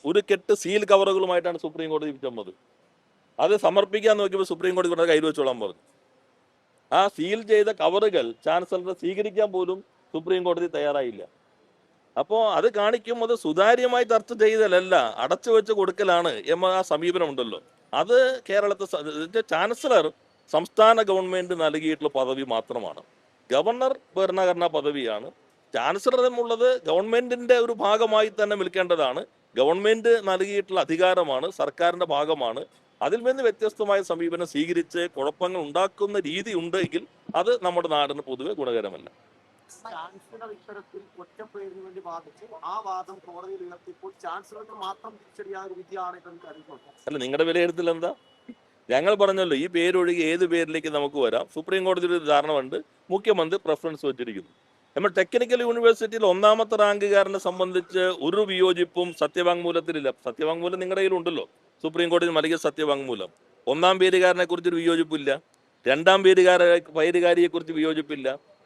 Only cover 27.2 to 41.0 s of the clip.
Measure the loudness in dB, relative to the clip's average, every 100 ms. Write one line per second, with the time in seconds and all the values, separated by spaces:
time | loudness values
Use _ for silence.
27.2 | -2 -2 2 2 2 0 2 2 4 2
28.2 | 2 0 -2 -2 -2 -2 0 0 0 -2
29.2 | -8 _ _ 0 2 2 2 2 4 2
30.2 | 2 0 0 -4 -2 -2 0 2 2 4
31.2 | 0 -2 -4 -4 -4 0 0 0 -2 0
32.2 | 0 -2 -4 -6 -10 _ _ _ -4 -2
33.2 | -2 0 -2 -2 -4 -2 0 0 -2 -4
34.2 | -4 -4 -4 -4 -2 -2 -4 -4 -6 -4
35.2 | -4 -4 -4 -4 -4 -2 -2 -2 -4 -4
36.2 | -4 -6 -6 -6 -4 -4 -4 -6 -10 _
37.2 | -6 -2 0 0 -2 -2 0 0 -2 -4
38.2 | -10 -8 -8 -6 -4 -4 -4 -10 -18 -20
39.2 | _ _ _ _ _ -20 -16 -14 -14 -18
40.2 | _ -20 -18 -18 -20 -20 -18 -20